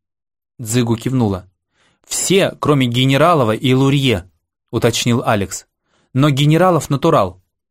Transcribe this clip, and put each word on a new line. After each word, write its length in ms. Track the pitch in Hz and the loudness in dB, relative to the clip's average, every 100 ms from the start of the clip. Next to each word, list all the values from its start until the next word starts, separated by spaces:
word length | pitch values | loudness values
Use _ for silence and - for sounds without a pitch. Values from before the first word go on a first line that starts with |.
| _ _ _ _ _ - | _ _ _ _ _ -16
Цзыгу 360 | 113 120 117 113 | -4 -2 0 -2
кивнула. 520 | 127 131 110 92 - _ _ _ _ _ | -4 -2 -2 -4 -10 _ _ _ _ _
«Все, 520 | - - - 190 151 - | -12 -8 -2 0 0 -2
кроме 300 | 127 147 123 | 0 0 0
Генералова 640 | 120 131 135 160 165 113 | 0 0 2 2 2 0
и 200 | 107 131 | 0 0
Лурье», 540 | 127 135 143 135 98 - _ _ _ _ | 2 2 2 0 -2 -4 _ _ _ _
уточнил 500 | 123 120 - 127 120 | -2 -2 -2 -2 -2
Алекс. 420 | 139 107 95 - - _ _ _ _ | 0 -2 -4 -10 -18 _ _ _ _
«Но 180 | 127 147 | 0 0
Генералов 600 | 135 147 160 185 165 - | 2 2 2 2 0 -2
натурал. 500 | 139 165 147 95 87 _ _ _ | -2 2 2 0 -6 _ _ _